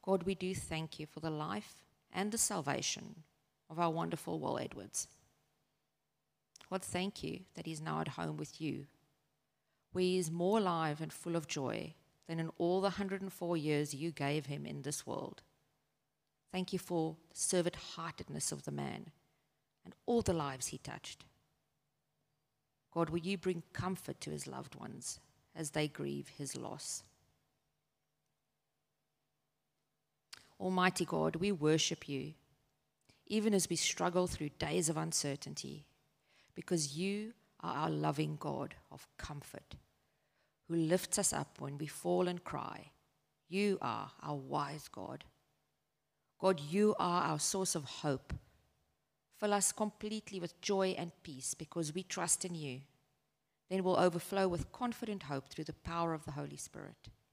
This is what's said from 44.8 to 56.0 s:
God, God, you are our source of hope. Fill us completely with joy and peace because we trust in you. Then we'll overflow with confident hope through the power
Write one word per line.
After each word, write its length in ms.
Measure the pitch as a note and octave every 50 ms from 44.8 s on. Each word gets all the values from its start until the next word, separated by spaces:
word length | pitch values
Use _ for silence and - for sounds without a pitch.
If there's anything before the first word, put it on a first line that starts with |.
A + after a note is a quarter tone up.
| D3 -
God, 360 | - - F#2 - C3 C#3+ - - _ _ _ _ _ _ _ _ _ _ _ _ _ _ _ _ _ _ _ _ _ _ -
God, 160 | F#3+ F#3+ D#3
you 380 | D3 D3 D#3+ G3+ G#3 G#3+ G#3 -
are 240 | - F3+ F3 F3+ E3+
our 160 | E3 D#3 D3+
source 380 | - - - F#3+ F#3+ F#3 -
of 80 | E3+ C#3+
hope. 500 | C3 - - - D3+ C#3 C3 - - - - - - _ _ _ _ _ _ _ _ _ _ _ _ _ _ _ _ _ -
Fill 160 | - G#3 G3+
us 160 | G3+ F#3+ -
completely 680 | - - G#3+ G#3+ - - - G#3+ G#3+ G#3+ - - - F#3+
with 200 | E3+ F3 - _
joy 320 | - - G#3 F#3+ F#3+ F#3+ F#3 -
and 140 | E3+ F3 - _ _
peace 320 | - D3 B2+ C3 - -
because 400 | - D#3+ - - E3+ E3 D3+ D3+
we 80 | F3 F#3
trust 420 | - - - F3 F3 - - -
in 120 | F#3 E3+
you. 240 | E3 D3+ C#3 B2+ C3 C#3 _ _ _ _ _ _ _ _ _ _ _ _ _ _ _ _ _
Then 140 | F#3 F#3+ F#3
we'll 120 | F#3 F#3
overflow 520 | - F3+ F3+ E3 F3 - - - G3 F#3+ F#3+
with 240 | F3 E3+ - - -
confident 500 | - B3 A#3+ A#3 - - A3 G#3 G3 D3+
hope 260 | C3+ C#3+ C3+ - -
through 180 | - - D#3
the 60 | - -
power 400 | - _ - E3 E3+